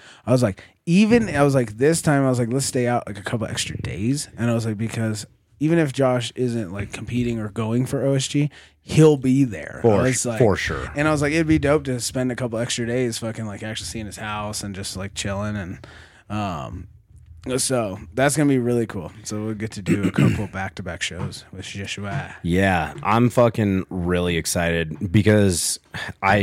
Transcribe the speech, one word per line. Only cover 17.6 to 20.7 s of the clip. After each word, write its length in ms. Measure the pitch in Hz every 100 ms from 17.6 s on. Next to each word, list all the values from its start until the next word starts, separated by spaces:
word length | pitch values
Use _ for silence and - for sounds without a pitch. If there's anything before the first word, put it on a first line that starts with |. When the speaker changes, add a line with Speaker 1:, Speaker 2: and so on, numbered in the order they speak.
| - 127 107 101 98
Speaker 1:
that's 220 | 113 139 143
gonna 120 | 147
be 120 | 131
really 260 | 120 120 110
cool. 240 | 104 82 110
So 200 | 110 107
we'll 100 | 110
get 180 | 107 107
to 100 | 104
do 220 | 90 101
a 80 | 95
couple 340 | - 117 107 98
<clears throat> 60 |
back-to-back 500 | 95 95